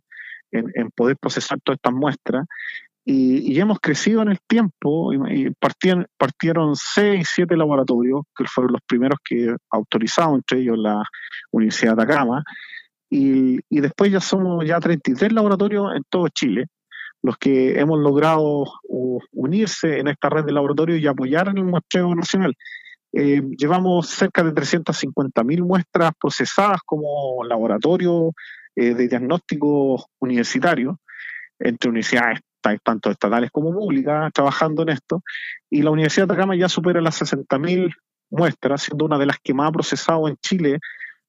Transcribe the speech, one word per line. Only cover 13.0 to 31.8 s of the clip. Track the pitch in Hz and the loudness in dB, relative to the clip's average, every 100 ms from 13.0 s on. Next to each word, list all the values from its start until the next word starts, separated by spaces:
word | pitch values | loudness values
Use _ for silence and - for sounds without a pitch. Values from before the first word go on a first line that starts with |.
| - | -4
y, | 139 135 131 131 127 - | 2 4 4 4 2 0
y | 151 | 0
después | 143 - 202 | 0 0 0
ya | 196 | 0
somos | - 190 185 170 156 | 0 -2 0 -2 0
ya | 170 | 0
treinta | 165 160 - | 0 0 0
y | |
tres | 127 202 | 0 0
laboratorios | 226 208 190 202 208 202 151 | 2 2 2 0 0 -2 -4
en | - | -4
todo | 185 160 | -2 -2
Chile, | - 131 98 147 _ _ - - _ | -2 -2 -2 -4 _ _ -20 -20 _
los | 127 113 | -4 -2
que | 139 131 131 - | 2 2 2 2
hemos | 147 156 | 2 2
logrado | 147 143 156 160 151 147 135 - - | 2 4 4 2 2 0 -4 -8 -10
u-, | 127 127 123 - | -6 -4 -4 -8
unirse | - 131 196 214 - 165 139 | -6 -2 0 0 0 -2 0
en | 143 | -2
esta | 143 147 | -2 0
red | 151 | 0
de | 147 | 0
laboratorios | 143 143 147 165 170 | 0 0 0 0 2
y | 147 | 0
apoyar | 139 131 156 196 | 0 0 0 0
en | 196 | 0
el | |
muestreo | 185 170 - 180 180 | 0 -2 0 0 0
nacional. | 175 165 196 185 - - - - - - | 0 0 0 0 -2 -12 -20 -20 -20 -6
Eh, | 139 143 143 135 127 | 0 2 2 0 -2
llevamos | 147 180 185 175 165 | 0 2 2 2 0
cerca | - - - | 0 0 2
de | 165 | 2
trescientas | 151 143 175 160 160 | 0 0 -2 -2 -4
cincuenta | 139 139 135 - | -4 -4 -2 0
mil | 117 170 | 0 0
muestras | 180 185 - 175 165 - | 2 0 0 0 0 0
procesadas | 147 - 123 - 208 185 | -6 -2 -2 2 2 0
como | - 156 147 143 135 127 117 | -2 -4 -4 -4 -4 -6 -2
laboratorio, | 113 110 104 139 180 175 170 165 - - - - - | -2 0 0 2 2 2 2 0 -2 -16 -20 -10 0
eh, | 120 | 0
de | 120 120 | 2 0
diagnóstico | 123 127 170 - 147 147 147 135 123 - - | 0 -2 -2 -2 -2 0 2 2 0 -4 -6
universitario, | 127 123 113 131 175 156 123 190 _ - - - - - | -2 0 0 0 0 0 -2 -6 _ -20 -18 -18 -20 -4
entre | - 117 | -4 -2